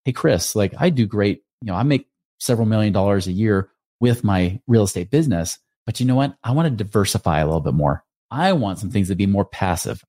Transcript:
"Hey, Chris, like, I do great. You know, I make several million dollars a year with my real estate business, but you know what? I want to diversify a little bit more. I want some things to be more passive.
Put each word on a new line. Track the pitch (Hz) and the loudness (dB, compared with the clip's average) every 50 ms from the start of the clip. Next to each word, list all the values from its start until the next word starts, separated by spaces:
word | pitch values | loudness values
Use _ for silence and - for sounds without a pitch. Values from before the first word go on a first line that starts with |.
| - | -6
"Hey, | 135 | -6
Chris, | 127 - - 160 117 85 - - - | -4 0 0 2 2 2 0 -2 -2
like, | 107 101 92 - - | 0 0 0 0 0
I | 147 180 | 0 0
do | 165 127 113 | 2 2 0
great. | 104 - 104 101 101 98 - _ _ _ - | 0 0 0 0 0 0 -4 _ _ _ -12
You | - 107 | -8 -6
know, | 90 | -4
I | 92 120 | -2 0
make | 147 143 127 - _ _ _ _ _ _ - | 0 0 0 -2 _ _ _ _ _ _ -8
several | - - 123 110 117 107 | -4 -2 0 2 2 2
million | 110 110 107 104 | 2 2 2 2
dollars | 98 101 95 101 101 101 90 92 | 2 2 2 2 2 0 0 -2
a | |
year | 90 92 110 110 104 95 95 - _ _ _ _ _ - | -2 0 2 2 2 2 0 -2 _ _ _ _ _ -2
with | 120 123 117 - - | 0 2 2 2 2
my | 104 98 92 90 90 92 107 - - | 0 2 2 2 0 -2 -4 -2 2
real | 117 113 104 | 4 4 4
estate | 98 - 92 87 95 | 2 0 -4 -4 -2
business, | - 151 165 143 101 82 82 85 - - _ _ _ _ _ | 0 0 2 2 0 -2 -2 -4 -8 -12 _ _ _ _ _
but | - 113 - | -8 -6 -2
you | 123 | 0
know | 127 127 | 0 2
what? | 131 139 143 - _ - | 2 0 -2 -4 _ -6
I | 117 | -2
want | 123 151 165 160 | 0 0 0 0
to | 127 104 104 | -2 -2 -4
diversify | 98 - 110 98 - - 95 - 90 80 78 | -2 0 0 0 0 0 -2 0 0 0 2
a | 78 | 2
little | 76 80 82 | 2 0 0
bit | 71 - 62 | -2 0 0
more. | 78 76 71 69 - - _ _ _ _ - | 0 0 0 0 -2 -6 _ _ _ _ -12
I | 110 135 170 190 190 | -6 -2 0 0 0
want | 156 113 98 92 - | 0 0 -2 -4 -6
some | 104 90 | -8 -4
things | - 104 98 87 | -2 -2 0 0
to | 98 | 0
be | 87 98 98 | 0 0 0
more | 101 98 98 | 2 0 -2
passive. | - - - 98 92 87 - - - 101 - _ | -4 -4 -4 -2 -2 -2 -2 -4 -6 -8 -10 _